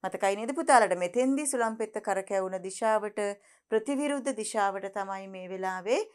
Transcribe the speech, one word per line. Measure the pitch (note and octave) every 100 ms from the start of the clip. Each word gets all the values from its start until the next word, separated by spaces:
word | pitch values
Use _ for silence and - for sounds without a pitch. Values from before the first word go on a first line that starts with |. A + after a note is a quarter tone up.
මතකයි | F#3+ F#3 G3 G3+
නේද | A#3
පුතාලට? | C#4 C#4+ C4 G#3 F3+
මෙතෙන්දී | F3+ A3+ C4 C#4 D4
සුළං | C4 A3+ A3
පෙත්ත | G#3+ G#3+
කරකැවුන | G#3+ F#3+ F#3+ G3 F#3+ F#3
දිශාවට, | F#3 - A3 G#3+ G#3 G#3 G3+ G3+ _ _ _
ප්‍රතිවිරුද්ධ | A3 A3 C#4 C#4+ C#4+ B3+
දිශාවට | B3+ G#3+ A3+ G3 F#3+ G3
තමයි | G3+ G3 G3 G3
මේ | F#3+ F#3
වෙලාවේ | F#3+ F#3 F#3 F#3 C#4 G#4+